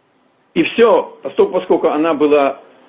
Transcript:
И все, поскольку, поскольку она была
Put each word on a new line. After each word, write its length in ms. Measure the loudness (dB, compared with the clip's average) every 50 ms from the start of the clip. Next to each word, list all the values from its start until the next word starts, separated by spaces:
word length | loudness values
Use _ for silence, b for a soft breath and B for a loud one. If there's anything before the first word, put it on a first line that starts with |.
| _ _ _ _ _ _ _ _ _ _ -4
И 100 | -4 -4
все, 540 | -2 0 2 2 4 4 2 0 -4 -10 -14
поскольку, 320 | -14 -6 -2 0 0 0 0
поскольку 340 | -4 -2 -2 -2 0 0 -2
она 240 | -2 -2 -2 -2 -2
была 460 | 0 0 2 2 2 2 0 -4 -6 -16 _ _ _ _